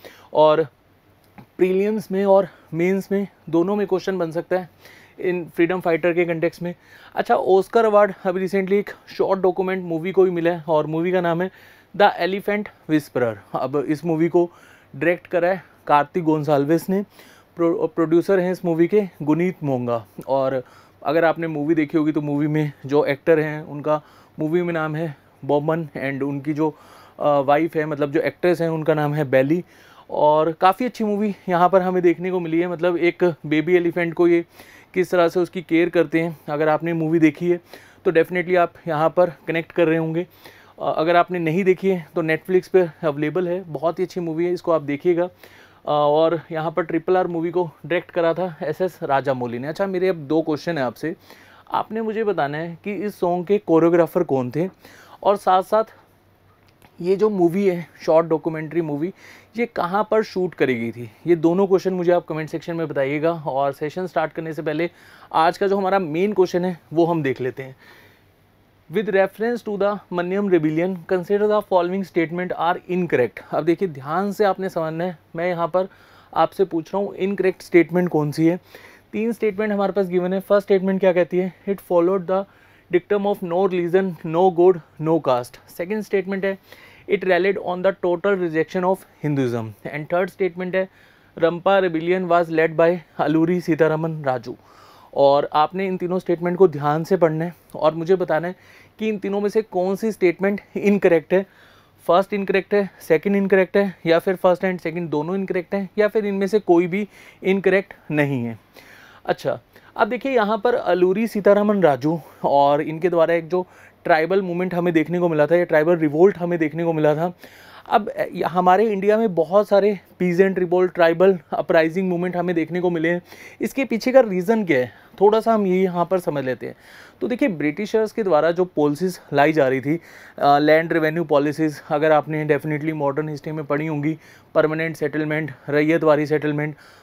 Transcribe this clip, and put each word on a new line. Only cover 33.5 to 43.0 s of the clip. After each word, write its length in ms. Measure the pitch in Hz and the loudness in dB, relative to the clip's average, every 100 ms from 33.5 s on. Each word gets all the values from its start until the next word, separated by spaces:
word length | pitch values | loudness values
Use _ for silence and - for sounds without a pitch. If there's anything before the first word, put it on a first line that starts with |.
| 151 156 | -2 2
एलिफेंट 400 | 180 175 170 170 | 2 2 -2 -2
को 140 | 160 175 | 2 2
ये 160 | 170 165 - - - - | 2 0 -12 -20 -20 -6
किस 160 | 185 175 | -4 0
तरह 180 | 180 170 | 2 2
से 120 | 180 | 2
उसकी 220 | 170 190 | -2 -6
केयर 260 | 165 165 175 | -2 0 2
करते 320 | 170 156 160 | 2 2 0
हैं। 180 | 170 156 - | -2 -6 -8
अगर 200 | 147 156 | -2 0
आपने 240 | 151 165 | 0 0
मूवी 260 | 165 156 165 | -2 0 4
देखी 320 | 156 143 175 | 2 2 -2
है, 100 | 175 - - - _ | -2 -4 -20 -20 _
तो 80 | 190 | 0
definitely 440 | 165 165 180 175 180 | 2 0 -2 0 0
आप 160 | 170 - 170 | 0 -2 -6
यहाँ 220 | 151 160 | 0 2
पर 220 | 170 175 151 - | 2 0 0 -6
कनेक्ट 240 | 160 165 | -6 -4
कर 140 | - 160 | 0 2
रहे 120 | 160 | 2
होंगे। 280 | 160 160 180 _ - - - - | 0 -4 -6 _ -20 -20 -20 -8
अ, 120 | 151 - | -6 -2
अगर 200 | 160 175 | 2 2
आपने 220 | 170 180 | 2 -2
नहीं 260 | 165 165 | -2 0
देखी 240 | 185 175 190 | 2 0 0
है, 200 | 185 156 | -2 -4
तो 80 | 175 | -4
Netflix 460 | 160 160 - 185 175 | -2 -2 0 -2 2
पे 120 | 185 | 2
अवेलेबल 680 | 170 - | 2 -2